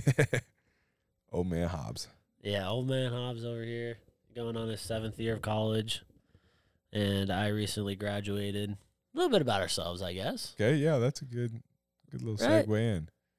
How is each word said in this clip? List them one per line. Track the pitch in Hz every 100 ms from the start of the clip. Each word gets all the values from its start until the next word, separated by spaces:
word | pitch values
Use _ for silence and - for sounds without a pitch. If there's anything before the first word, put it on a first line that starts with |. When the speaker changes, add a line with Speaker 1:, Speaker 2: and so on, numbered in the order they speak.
| 139 - 135 117 - _
Speaker 1:
<laughs> | _ _ _ _ _ _ _
Old | 85 90
man | 82 87
Hobbs. | 82 53 - - - _ _
Speaker 2:
Yeah, | 101 101 92
old | 120 127
man | 131 127
Hobbs | 120 123 117
over | 117 117
here, | 113 117 117 113 _ _ _ 123
going | 117 113
on | 113
his | 107
seventh | - 113 110 107
year | 113
of | 107
college. | - 107 110 110 110 - - _ _ _ _ _ _ _ _
And | 104 101 98 98
I | 95 104
recently | 107 101 - 98 98
graduated. | 104 101 101 101 101 101 101
A | 101 _ _ _ 294
little | 359
bit | 214
about | 127 196
ourselves, | - - 85 90
I | 92
guess. | 90 117 254 - -
Speaker 1:
Okay, | 107 151
yeah, | 151 143
that's | 120 -
a | 131
good, | 120 120 113 - _ _ _ _
good | 123
little | 120 104 240
Speaker 2:
Right. | 311 214
Speaker 1:
segue | 107
in. | 117 92 80 _ _